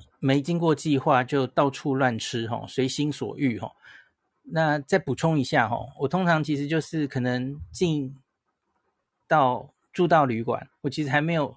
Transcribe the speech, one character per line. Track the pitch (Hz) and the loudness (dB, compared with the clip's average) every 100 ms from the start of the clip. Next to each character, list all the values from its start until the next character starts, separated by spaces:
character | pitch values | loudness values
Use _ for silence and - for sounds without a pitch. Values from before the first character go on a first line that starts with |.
| - - | -20 -4
没 | 135 143 | 0 2
经 | 170 170 | 2 0
过 | 165 | 2
计 | 139 160 135 | 2 2 2
划 | 156 127 | 4 2
就 | 127 143 127 | 2 0 0
到 | - 143 | 2 2
处 | - 147 | 0 -2
乱 | 135 127 113 | 2 0 0
吃 | - 120 110 | -4 -6 -4
吼， | 110 107 | -6 -6
随 | - 135 | -2 -2
心 | - 147 | 0 -4
所 | 135 104 - | -4 -8 -2
欲 | 135 107 | -2 -2
吼。 | 110 _ - - _ _ _ _ | -8 _ -20 -20 _ _ _ _
那 | 277 160 156 147 | -6 0 0 0
再 | - 160 | 0 -2
补 | 143 | 0
充 | 123 165 156 | -2 0 0
一 | |
下 | 123 143 107 | 2 2 2
吼， | - - - | -2 -8 -6
我 | 139 | -2
通 | 180 175 | 0 2
常 | 156 | 2
其 | 147 139 | 2 -2
实 | 143 | 0
就 | 160 | -2
是 | - 160 143 | -2 -4 -2
可 | 131 | -2
能 | 123 123 131 143 - | -2 -2 -4 -8 -10
进 | - 175 151 135 139 _ _ _ _ _ _ _ _ _ _ - | -2 0 0 -4 -10 _ _ _ _ _ _ _ _ _ _ 0
到， | 156 131 120 - _ _ | 2 4 0 -8 _ _
住 | - 170 | 0 4
到 | 165 135 | 4 4
旅 | 113 | 0
馆， | 117 113 - _ | -2 -4 -6 _
我 | 143 | -8
其 | 156 | -4
实 | 143 | 0
还 | 147 | 0
没 | 156 | 0
有 | 165 135 | 0 -2